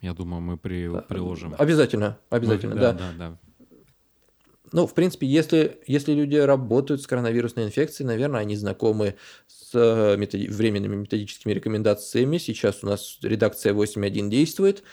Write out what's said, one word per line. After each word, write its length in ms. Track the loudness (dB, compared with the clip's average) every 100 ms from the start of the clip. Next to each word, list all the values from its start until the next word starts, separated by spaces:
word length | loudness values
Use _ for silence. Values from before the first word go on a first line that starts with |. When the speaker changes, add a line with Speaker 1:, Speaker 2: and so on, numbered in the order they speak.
Speaker 1:
я 120 | -8
думаю, 280 | -8 -8 -8
мы 160 | -6 -8
при-, 300 | -8 -6 -6
Speaker 2:
А, 140 | -6
Speaker 1:
приложим. 520 | -8 -8 -6 -8 -6 0
Speaker 2:
обязательно, 600 | 2 4 4 2 -2 -4 -4
обязательно, 460 | -2 0 0 -2 0
Speaker 1:
Ну, 60 |
Speaker 2:
да. 100 | 0
Speaker 1:
да, 200 | 0 -6 -10
да, 120 | -14
да. 80 | -14 _ _ _ _ _ _ _ _ _ _ _ _ _
Speaker 2:
Ну, 140 | 0 2
в 60 |
принципе, 340 | 2 0 0 2
если, 540 | 2 4 4 2 -2 -2
если 280 | -2 2
люди 240 | 0 2 4
работают 640 | 4 4 4 2 2 -2
с 60 | -2
коронавирусной 580 | -2 0 0 0 -2 -2
инфекцией, 420 | 0 -2 -2 -4
наверное, 320 | -2 0 -2
они 160 | -2 -4
знакомы 600 | -4 -2 0 2 0 -4 -14 -20 _
с, 240 | -20 -4
э, 420 | 4 4 4 4 2
методи-, 300 | 0 -4 -4
временными 480 | 0 0 0 -4 -6
методическими 560 | -4 -6 -6 -8 -4
рекомендациями. 840 | -2 -2 0 2 0 0 0 0 0
Сейчас 440 | -4 -2 0 0
у 60 | -2
нас 300 | -4 -6 -8
редакция 520 | -4 0 0 0 0
восемь 320 | 0 0 -2 -4
один 240 | -2 0
действует. 540 | 2 0 2 0 0 -6